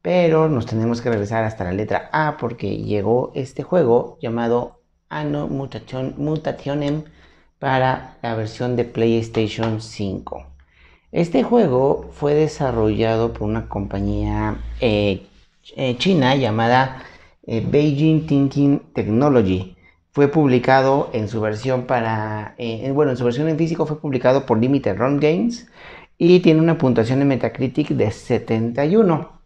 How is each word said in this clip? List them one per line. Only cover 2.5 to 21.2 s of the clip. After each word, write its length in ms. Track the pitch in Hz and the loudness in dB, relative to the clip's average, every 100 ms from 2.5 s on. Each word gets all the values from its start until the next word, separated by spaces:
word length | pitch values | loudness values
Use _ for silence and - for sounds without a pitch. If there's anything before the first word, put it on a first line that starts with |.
| 123 101 104 | -6 -6 -6
llegó 480 | 104 104 101 120 - | -4 -2 0 0 0
este 300 | - 127 - | -6 -10 -10
juego 520 | 139 180 131 120 - - | -2 0 4 2 2 -8
llamado 580 | 120 117 117 120 123 _ _ _ _ | -6 -2 0 0 -2 _ _ _ _
Anno 400 | 151 151 147 147 | -8 -4 -4 -4
Mutation, 680 | 139 135 107 - 131 131 - | -6 -8 -12 -10 -8 -8 -6
Mutationem 840 | 147 156 147 135 139 143 143 151 151 - - _ _ _ | -4 -4 -4 -8 -6 -4 -2 -4 -8 -20 -20 _ _ _
para 580 | 139 131 131 131 - - | -2 0 0 -2 -8 -10
la 140 | 120 113 | -6 -4
versión 400 | 107 - 123 120 | -6 -6 -4 -2
de 80 | |
PlayStation 960 | 117 - 117 113 113 117 107 - 113 110 | -2 0 2 2 0 -2 -2 -2 -4 -4
cinco. 680 | - - 101 95 - - - - _ _ - _ _ | -8 -8 -6 -6 -10 -14 -14 -20 _ _ -20 _ _
Este 320 | - 170 269 | -2 0 0
juego 680 | 233 240 190 127 135 156 - | 2 4 4 4 2 0 -4
fue 220 | - 147 | -4 0
desarrollado 1000 | 147 156 - 139 113 110 107 113 113 117 | 2 0 0 -2 0 0 2 0 0 -2
por 100 | 113 | -2
una 260 | 104 110 113 | -4 -4 -4
compañía, 880 | 107 101 101 101 104 104 107 107 110 - - | -6 -6 -4 -2 -2 -2 -2 -4 -6 -10 -2
eh, 460 | 123 104 104 92 - _ _ _ - | 0 2 2 -2 -8 _ _ _ -20
eh, 220 | - 131 123 | -6 -4 0
china 380 | 151 185 127 139 | 2 4 4 2
llamada, 680 | 123 110 113 127 131 - - - - _ - | 2 2 4 4 2 -4 -18 -20 -20 _ -6
eh, 160 | 113 104 | -4 0
Beijing 580 | 143 151 139 156 160 156 | 2 2 2 4 2 2
Thinking 520 | 139 139 139 143 143 - | 2 2 2 2 2 -2
Technology. 800 | - 104 107 147 127 98 92 95 - - _ _ | -6 0 2 4 4 2 0 -4 -16 -20 _ _
Fue 160 | - 143 | 0 2
publicado 840 | 151 143 123 123 135 135 139 143 | 4 4 2 4 4 4 2 0
en 160 | 117 | -4